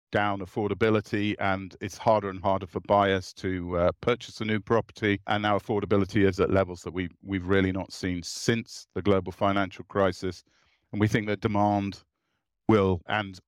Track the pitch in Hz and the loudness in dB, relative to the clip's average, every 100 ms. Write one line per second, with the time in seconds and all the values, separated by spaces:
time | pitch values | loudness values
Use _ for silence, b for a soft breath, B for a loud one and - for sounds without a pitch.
0 | _ 110 104 98 92 - 104 95 110 107 | _ -2 0 -2 -6 -4 -4 0 2 2
1 | - 104 104 101 98 95 95 - 104 - | 0 -2 -2 -2 -2 -2 -6 -12 -12 -2
2 | - 107 101 95 101 95 92 98 90 101 | 2 2 0 -4 -2 -2 -4 -8 2 4
3 | 101 95 95 - 95 92 87 90 87 - | 4 2 -2 -8 -6 -4 -4 0 0 0
4 | - 120 - - 107 110 - 117 101 - | -2 -2 -6 -8 -4 -4 0 0 0 -2
5 | 107 101 - 107 104 101 - 104 98 104 | -2 0 -2 -2 0 0 0 -2 2 2
6 | 95 - 98 92 87 95 92 90 - 82 | 2 2 2 4 2 2 0 -4 -10 -6
7 | 90 - 98 98 90 98 95 95 90 - | -6 -8 -8 -6 2 2 4 0 -6 -6
8 | 95 90 85 - - 117 - - - - | -4 -4 -6 -4 -2 -2 -4 -14 -12 -4
9 | 92 98 92 - 101 98 95 - - 101 | 0 0 0 -2 0 0 -2 -6 -6 0
10 | 95 90 95 90 - _ _ _ _ 107 | 0 0 -6 -8 -12 _ _ _ _ 0
11 | 107 120 104 104 113 101 104 104 98 92 | 0 2 -2 -2 -2 0 2 2 -2 -8
12 | _ _ _ _ _ _ - 107 95 90 | _ _ _ _ _ _ 2 4 4 2
13 | - 104 101 92 | -2 -4 -4 -10